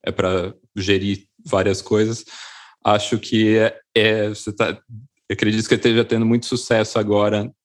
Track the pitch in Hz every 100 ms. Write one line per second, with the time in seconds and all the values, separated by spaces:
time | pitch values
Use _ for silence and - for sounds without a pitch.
0 | - - 92 92 90 - _ - 95 98
1 | 101 98 _ _ - 98 98 92 - 107
2 | 110 117 - - - - - _ - 104
3 | - 113 - 113 107 110 110 - _ 117
4 | 107 110 107 104 - 101 107 95 _ 110
5 | 127 _ _ 101 104 110 110 113 123 113
6 | 113 113 113 117 120 123 - 113 107 117
7 | 104 104 104 107 110 _